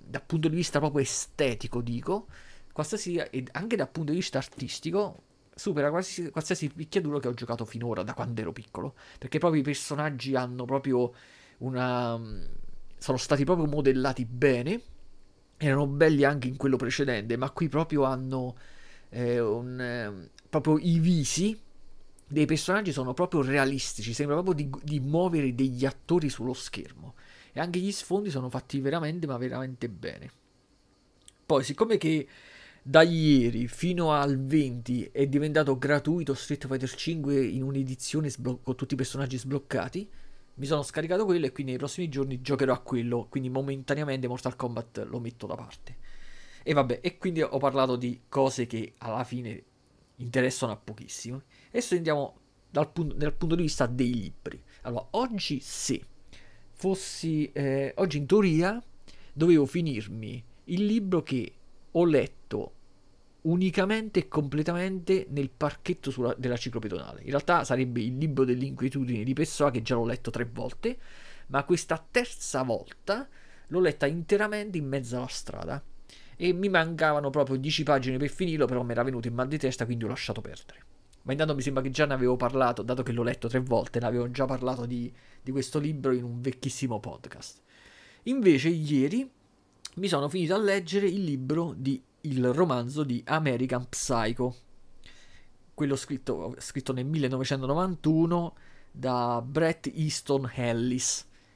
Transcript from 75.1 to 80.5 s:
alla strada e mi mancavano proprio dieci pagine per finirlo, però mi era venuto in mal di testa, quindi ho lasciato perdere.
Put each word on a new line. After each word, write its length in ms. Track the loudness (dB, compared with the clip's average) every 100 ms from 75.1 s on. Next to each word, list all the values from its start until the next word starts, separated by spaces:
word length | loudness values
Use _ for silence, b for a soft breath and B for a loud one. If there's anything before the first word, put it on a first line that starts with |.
| -4
alla 100 | -4
strada 560 | -8 -8 -8 -6 -8 -8 -14 -18 B B B
e 160 | 0
mi 160 | 2 4
mancavano 640 | 4 4 2 4 4 2
proprio 260 | 2 2 0
dieci 260 | 0 0
pagine 360 | 2 2 2 0
per 100 | -2
finirlo, 380 | -2 0 2 2
però 160 | 2
mi 100 | 0
era 100 | 0
venuto 240 | 0 -2 -2
in 80 |
mal 140 | -2 -2
di 100 | 0
testa, 280 | 0 0 -2
quindi 180 | -2
ho 40 | -2
lasciato 340 | -4 -6 -6
perdere. 420 | -8